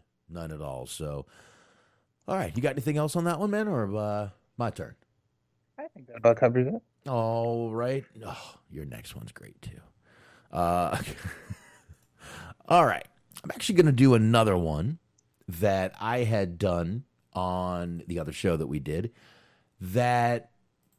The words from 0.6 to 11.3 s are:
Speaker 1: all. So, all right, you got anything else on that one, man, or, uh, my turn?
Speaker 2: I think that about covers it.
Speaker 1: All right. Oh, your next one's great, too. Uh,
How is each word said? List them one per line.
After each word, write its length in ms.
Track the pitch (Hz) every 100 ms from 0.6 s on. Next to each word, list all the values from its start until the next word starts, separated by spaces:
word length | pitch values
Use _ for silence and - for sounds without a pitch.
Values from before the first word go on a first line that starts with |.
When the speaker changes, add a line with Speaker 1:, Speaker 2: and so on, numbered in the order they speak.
Speaker 1:
all. 240 | 73 65 64
So, 400 | - 76 71 67 - - - _ _ _ _ _ _ -
all 80 | 190
right, 200 | 92 110
you 60 |
got 100 | 139
anything 260 | 135 131 147
else 180 | 151 175
on 100 | 170
that 140 | 165
one, 100 | 208
man, 180 | 208 214
or, 260 | 143 101 104
uh, 340 | 104 104 104 - _ -
my 120 | 117
turn? 260 | - 80 - _ _ _ _ _ _ _ -
Speaker 2:
I 100 | 311
think 180 | 180 123
that 100 | 117
about 200 | 117 117
covers 300 | 123 123 127
it. 420 | 226 - _ 139
Speaker 1:
All 600 | 123 113 117 117 117 117
right. 320 | 110 123 135 - 110 107
Oh, 300 | 120 - - _
your 160 | 76 71
next 300 | 57 - -
one's 160 | 55
great, 300 | - - -
too. 180 | - - - _ _ _ - - _
Uh, 460 | - 85 87 87 - - - -